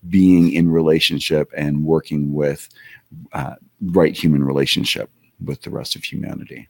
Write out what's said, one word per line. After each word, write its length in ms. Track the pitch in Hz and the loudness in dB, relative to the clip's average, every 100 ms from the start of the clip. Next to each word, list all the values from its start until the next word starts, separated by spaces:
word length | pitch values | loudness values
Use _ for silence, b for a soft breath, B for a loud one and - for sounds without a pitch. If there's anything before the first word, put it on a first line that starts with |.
| 90 | 0
being 420 | 95 95 90 85 | 4 6 8 6
in 180 | 73 85 | 4 2
relationship 800 | 82 80 80 - 76 - 78 73 - | 2 2 2 0 -4 -2 -2 -2 -6
and 260 | 73 73 | -4 -2
working 500 | 76 80 - 76 73 | 0 0 0 -4 -4
with, 360 | 73 73 73 - B B B B - - | -2 -4 -4 -12 B B B B -20 -14
uh, 220 | - 67 - _ _ | -10 -10 -12 _ _
right 340 | 95 90 80 - | -2 2 2 2
human 280 | 85 71 | 0 2
relationship 680 | 69 69 69 - 69 - - _ _ _ | 0 0 -2 -2 -4 -6 -8 _ _ _
with 200 | - 71 | -12 -10
the 80 | - | -10
rest 240 | - 64 - | -12 -10 -12
of 80 | |
humanity. 640 | - - - - - 64 - | -10 -10 -10 -12 -14 -20 -20